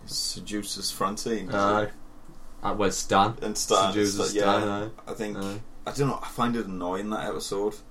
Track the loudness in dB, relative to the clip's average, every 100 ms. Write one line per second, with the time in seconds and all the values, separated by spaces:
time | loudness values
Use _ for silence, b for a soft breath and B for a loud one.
0 | -4 -4 -2 -4 -4 -4 -4 -6 -6 0
1 | -2 0 -2 -2 0 2 4 4 2 -4
2 | -14 -14 -16 -12 -12 -4 -2 4 4 2
3 | 4 6 6 2 -4 -4 4 4 4 4
4 | 2 2 0 4 4 4 2 -2 -6 -8
5 | -12 -6 -6 -4 -6 -6 -10 -8 -6 0
6 | 0 0 -6 0 2 2 -2 -4 -2 -2
7 | -2 -2 -2 -4 -2 0 0 -2 -16